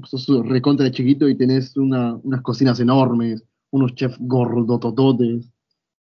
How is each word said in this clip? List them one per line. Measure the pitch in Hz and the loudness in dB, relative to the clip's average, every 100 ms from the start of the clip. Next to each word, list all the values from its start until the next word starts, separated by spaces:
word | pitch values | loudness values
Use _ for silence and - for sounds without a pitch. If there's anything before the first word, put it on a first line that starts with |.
| 127 | -10
sos | 135 - 131 113 | -8 0 0 2
recontra | 131 135 143 131 | 0 2 2 0
chiquito | 131 127 139 147 | 0 0 2 2
y | 117 | 2
tenés | 127 131 131 139 | 2 0 -2 -2
una, | 135 131 120 117 | 0 0 -2 -4
unas | 127 131 | -6 -6
cocinas | 127 110 131 123 | -4 0 2 2
enormes, | 120 135 131 120 117 113 - _ _ | 2 4 2 0 -2 -6 -10 _ _
unos | 135 127 - | -2 0 -2
chefs | 131 - | -6 -6
gordotototes, | 123 127 117 120 113 120 120 110 135 120 120 117 120 _ _ _ _ _ | -2 0 0 0 0 -2 -2 0 0 0 0 -4 -10 _ _ _ _ _